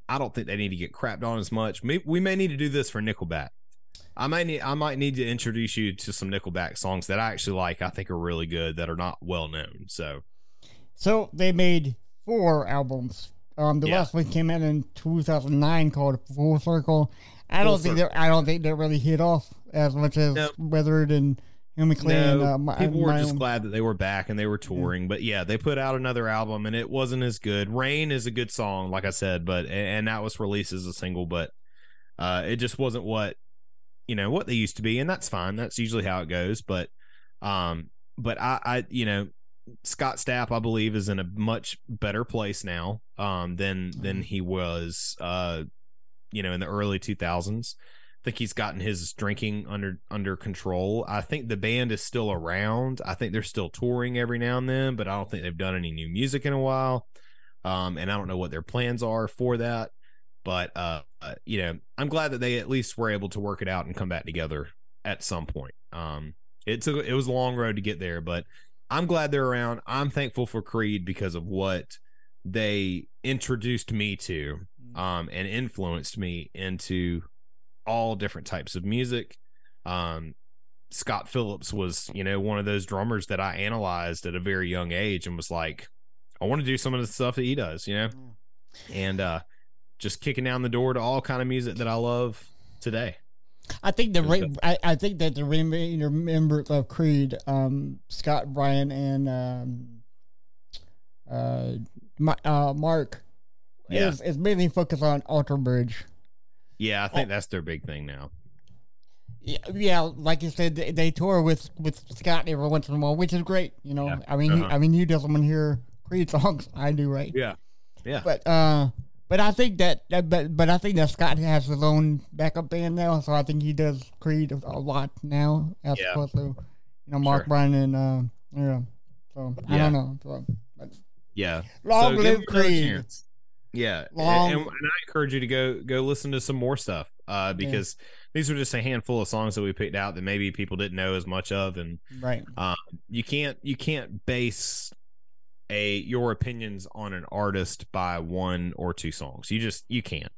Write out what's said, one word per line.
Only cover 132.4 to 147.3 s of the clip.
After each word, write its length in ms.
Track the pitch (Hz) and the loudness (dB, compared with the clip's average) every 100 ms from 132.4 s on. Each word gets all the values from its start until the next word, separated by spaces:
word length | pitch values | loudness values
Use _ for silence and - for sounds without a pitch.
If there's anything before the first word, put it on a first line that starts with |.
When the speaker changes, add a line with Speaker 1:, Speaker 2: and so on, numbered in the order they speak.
| - | 6
Speaker 1:
another 140 | 196 185 | 8 10
Speaker 2:
Creed. 160 | 165 | 8
Speaker 1:
chance. 400 | 143 98 - - - - - - - | 6 2 -4 -12 -14 -16 -16 -16 -8
Yeah. 340 | 120 113 82 - | -2 -2 -2 -4
Speaker 2:
Long 400 | 160 160 175 175 | 2 6 8 6
Speaker 1:
And, 80 | 156 | 4
and 80 | 156 | -2
I 280 | 139 147 175 - | -4 -2 -2 -2
encourage 240 | 156 139 | 0 0
you 80 | 131 | 0
to 60 | 123 | 0
go, 360 | 131 131 104 | 2 2 -2
go 200 | 123 131 | -2 0
listen 280 | 135 139 139 | 0 0 -2
to 80 | 131 | -2
some 140 | - 135 | -2 0
more 200 | 123 139 | 0 0
stuff, 340 | - 85 - - - | -2 -4 -6 -12 -6
uh, 280 | 101 95 90 | -2 -2 -2
Speaker 2:
Yeah. 80 | 135 | -2
Speaker 1:
because 300 | 107 92 - - - - | -2 -4 -8 -14 -18 -6
these 160 | 156 147 | -2 0
are 40 | |
just 200 | 143 131 | 0 0
a 80 | 123 | 0
handful 400 | 123 123 - 120 | 0 -2 0 -2
of 60 | 98 | 0
songs 260 | 110 110 | 0 -2
that 80 | 104 | 0
we 100 | 101 | -2
picked 240 | 92 104 98 | -2 -2 -2
out 180 | 98 87 | -4 -4
that 60 | |
maybe 280 | 95 101 98 | -2 0 0
people 260 | 98 95 95 | -2 -4 -2
didn't 200 | 101 92 | -4 -2
know 180 | 95 | 0
as 120 | 92 92 | -2 -2
much 240 | 92 - | -4 -2
of. 260 | 98 95 90 | -2 -2 -4
And, 220 | 82 85 - 131 | -8 -10 -14 -6
Speaker 2:
Right. 240 | 127 - - - | -4 -4 -4 -4
Speaker 1:
um, 180 | 92 87 - 85 - | -2 -4 -8 -14 -8
you 160 | 117 | -6
can't, 320 | - 143 143 - | -2 -2 -2 -4
you 140 | 139 131 | -6 -4
can't 500 | - 147 - 98 - | -4 -4 -6 -8 -4
base 640 | 123 120 - - - - - - - - - - - - | 0 0 -2 -4 -6 -8 -12 -16 -16 -16 -16 -16 -14 -4
a, 260 | 104 104 101 | -2 0 0
your 360 | - 123 120 | -2 -2 0
opinions 540 | 104 123 117 107 98 98 | 0 -4 -4 -8 -10 -12
on 220 | 107 104 | -10 -8
an 100 | 92 - | -8 -6